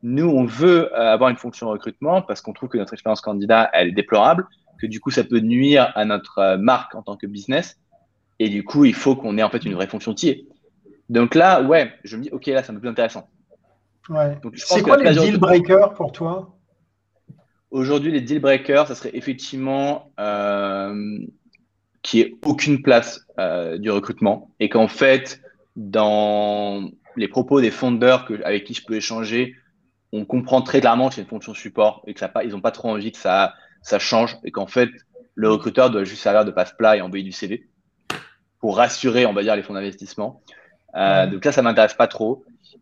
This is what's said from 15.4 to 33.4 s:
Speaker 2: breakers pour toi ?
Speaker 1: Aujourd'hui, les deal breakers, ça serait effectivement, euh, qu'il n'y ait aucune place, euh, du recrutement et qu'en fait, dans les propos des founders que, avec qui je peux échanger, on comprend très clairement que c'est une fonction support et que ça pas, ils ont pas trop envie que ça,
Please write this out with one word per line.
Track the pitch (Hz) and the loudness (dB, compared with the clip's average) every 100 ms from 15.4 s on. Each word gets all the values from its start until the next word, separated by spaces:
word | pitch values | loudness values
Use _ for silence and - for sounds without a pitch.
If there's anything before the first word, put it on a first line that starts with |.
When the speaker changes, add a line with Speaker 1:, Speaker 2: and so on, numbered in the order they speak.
| 185 | 4
Speaker 2:
breakers | 180 175 190 202 | 4 6 4 4
pour | 202 160 | 0 -10
toi ? | - 165 185 190 _ _ _ _ _ _ _ _ - _ _ _ | -8 -8 -8 -10 _ _ _ _ _ _ _ _ -20 _ _ _
Speaker 1:
Aujourd'hui, | 135 131 147 151 | -4 -2 0 0
les | 147 | -2
deal | 120 151 | -2 0
breakers, | 139 135 135 143 147 | 2 2 4 2 2
ça | 123 | -2
serait | 120 | -10
effectivement, | 123 139 127 - 135 131 135 139 147 - - | -10 -8 -10 -10 -8 -6 -4 -4 -6 -10 -8
euh, | 104 104 101 101 98 98 98 104 104 107 - - _ _ _ _ _ _ | -6 -4 -2 -2 -4 -4 -6 -8 -10 -10 -14 -18 _ _ _ _ _ _
qu'il | - 113 | -2 2
n'y | - | 2
ait | - 147 | 0 -4
aucune | 147 151 139 | -2 0 0
place, | 139 120 - - _ - | 4 4 2 -6 _ -6
euh, | 92 87 85 82 | -4 -4 -6 -6
du | 107 | -4
recrutement | 101 101 - 104 - - - | -2 -4 -2 -2 -2 -6 -6
et | 107 | 0
qu'en | 113 110 | 2 2
fait, | - 139 131 131 - - _ _ - | 2 4 4 0 -14 -20 _ _ -16
dans | 104 110 107 107 104 104 104 104 101 101 92 - _ - | -6 0 2 2 2 0 0 -2 -4 -6 -10 -14 _ -8
les | - | -4
propos | 131 127 139 | -2 2 2
des | 113 | 2
founders | - 127 117 123 127 - | 0 -2 2 4 2 0
que, | 107 | -8
avec | 98 101 | -4 -4
qui | 101 | -6
je | 117 - | -12 -8
peux | 110 | -8
échanger, | - 113 110 117 127 127 _ _ _ _ _ | -8 -8 -6 -4 -4 -8 _ _ _ _ _
on | 107 | -10
comprend | 104 127 127 131 | -6 -6 0 0
très | 127 139 | 2 2
clairement | 123 117 131 | 2 2 0
que | 127 | -4
c'est | |
une | 95 | -12
fonction | 110 - | -14 -14
support | 104 107 104 107 - - | -16 -10 0 0 0 -10
et | |
que | 101 | -12
ça | 95 | -8
pas, | 117 117 | -6 -6
ils | 101 | -6
ont | |
pas | 113 | -6
trop | - 117 | -6 -6
envie | 107 107 | -6 -8
que | - | -6
ça, | 98 92 | -2 0